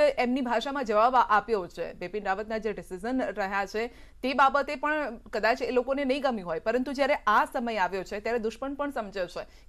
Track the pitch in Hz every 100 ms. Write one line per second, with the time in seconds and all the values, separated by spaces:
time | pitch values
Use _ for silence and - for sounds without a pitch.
0 | 294 - 240 262 247 226 277 277 226 208
1 | 247 254 - 208 208 208 175 180 165 -
2 | 180 208 196 190 214 220 214 180 170 185
3 | 220 262 220 196 196 202 196 214 240 -
4 | - - 254 269 269 277 269 285 294 302
5 | 262 233 - 220 214 254 240 247 247 277
6 | 269 277 262 220 175 160 220 247 269 269
7 | 269 294 - 233 302 269 233 214 180 190
8 | 175 208 220 226 214 - 269 285 285 262
9 | 202 196 180 180 - -